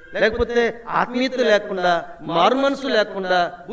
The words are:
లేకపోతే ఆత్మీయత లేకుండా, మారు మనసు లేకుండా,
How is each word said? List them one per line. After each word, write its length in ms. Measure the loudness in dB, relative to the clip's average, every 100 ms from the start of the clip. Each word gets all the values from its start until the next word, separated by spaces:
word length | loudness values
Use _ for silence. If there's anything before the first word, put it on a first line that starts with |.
| -12
లేకపోతే 720 | 0 0 0 -2 0 0 -2 -4
ఆత్మీయత 500 | -2 -2 0 -2 0
లేకుండా, 680 | 2 2 0 -2 0 0 -2 -12
మారు 340 | -4 2 4 4
మనసు 320 | 0 -2 0
లేకుండా, 640 | 0 0 -2 0 2 0 -4 -8